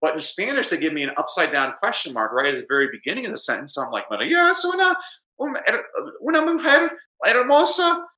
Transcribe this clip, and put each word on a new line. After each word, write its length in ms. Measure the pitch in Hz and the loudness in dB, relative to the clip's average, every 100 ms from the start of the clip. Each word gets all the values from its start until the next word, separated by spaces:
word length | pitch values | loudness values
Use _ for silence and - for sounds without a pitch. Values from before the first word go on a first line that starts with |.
But 120 | 156 | -2
in 60 | 156 | -2
Spanish, 480 | 151 - 214 277 233 | -4 -2 -4 -2 -2
they 100 | 170 | -2
give 160 | 160 | -2
me 100 | 151 | -2
an 80 | 139 - | -6 -4
upside 340 | 156 - 165 | -4 0 0
down 220 | 143 135 - | 0 -2 -2
question 340 | 220 - 160 | -4 -4 -6
mark 180 | 123 110 | -4 -2
right 220 | 120 139 | 0 0
at 60 | 131 | -2
the 60 | - | -2
very 220 | 139 135 | 0 0
beginning 340 | 113 - 208 240 | -2 -8 -6 -6
of 60 | |
the 60 | - | -8
sentence. 360 | - 113 143 | -4 -6 -4
So 80 | - | -6
I'm 100 | 113 | -4
like, 140 | 110 - | -6 -6
Maria 400 | 104 117 339 349 | -4 0 4 4
es 160 | 359 359 | 4 0
una, 300 | 370 370 359 - - _ _ | 2 2 2 -4 -18 _ _
un-, 180 | 285 262 - | -6 -2 -2
her-, 200 | 240 - - - - | -2 -4 -12 -12 -10
una 200 | 254 320 | 0 2
mujer 500 | 311 330 320 285 330 - - _ | 2 0 4 4 4 -4 -20 _
hermosa. 800 | - 233 247 285 349 - 349 349 349 | 2 2 4 6 6 6 4 0 -4